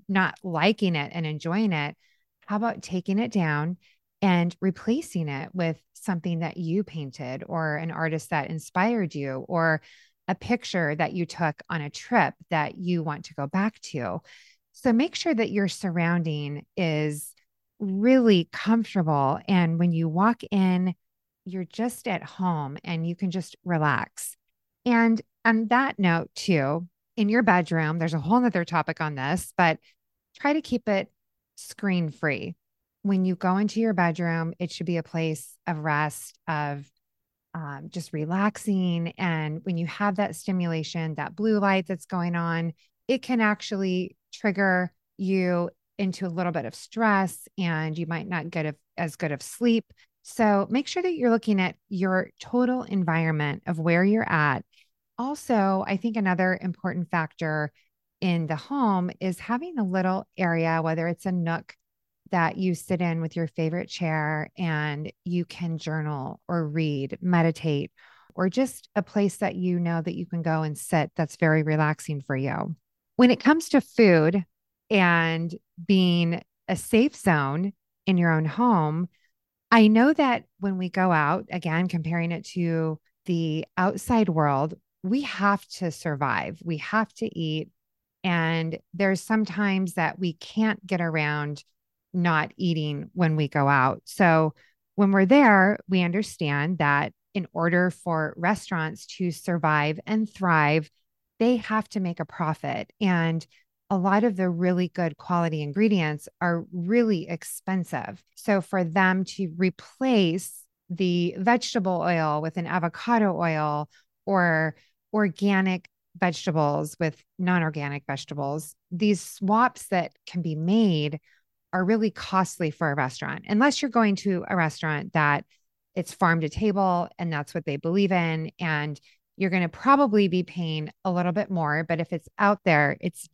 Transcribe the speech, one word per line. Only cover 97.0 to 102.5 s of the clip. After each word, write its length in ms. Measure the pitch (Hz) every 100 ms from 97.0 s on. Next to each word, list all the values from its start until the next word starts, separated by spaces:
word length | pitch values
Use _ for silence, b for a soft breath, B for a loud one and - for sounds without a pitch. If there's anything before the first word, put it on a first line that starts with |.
| 143 - _
in 140 | 202 165
order 400 | 170 170 175 180
for 420 | - - 160 156 -
restaurants 680 | 175 208 - 175 156 - - -
to 120 | 180
survive 680 | - - 175 156 151 147 156
and 240 | - 220 214
thrive, 640 | - 185 160 147 156 151 _ _ _ _ -
they 200 | 226 247
have 300 | - 220 208
to 100 | 214
make 180 | 180 170
a 60 |
profit. 680 | 160 - 156